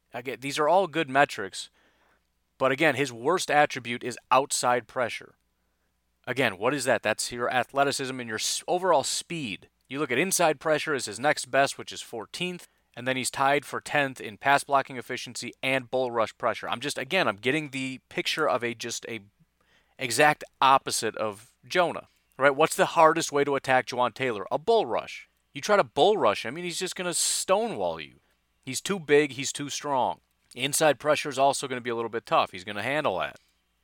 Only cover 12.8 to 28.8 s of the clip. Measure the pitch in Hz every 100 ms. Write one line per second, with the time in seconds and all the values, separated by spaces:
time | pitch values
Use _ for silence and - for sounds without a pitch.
12.8 | _ - 123 131 117 - 139 143 - 120
13.8 | - 147 135 127 107 101 135 139 - 139
14.8 | 131 131 - 123 - 117 120 - 135 131
15.8 | 123 127 127 117 107 - 120 104 85 110
16.8 | 139 - 131 185 135 101 117 156 151 131
17.8 | 131 131 _ - - - 151 123 120 120
18.8 | 120 - - 113 101 _ _ _ _ _
19.8 | _ - 127 113 151 151 - - 135 135
20.8 | - - 113 - 107 98 110 _ 127 180
21.8 | 170 98 - _ _ - 139 135 160 -
22.8 | 165 165 160 160 - 143 143 139 - 127
23.8 | 120 123 123 - 131 104 92 139 160 226
24.8 | 139 95 71 - - _ _ 139 - 208
25.8 | 139 - 175 208 117 98 113 151 180 160
26.8 | 185 - 180 160 - - - 190 233 131
27.8 | 90 80 69 64 _ _ _ _ - 127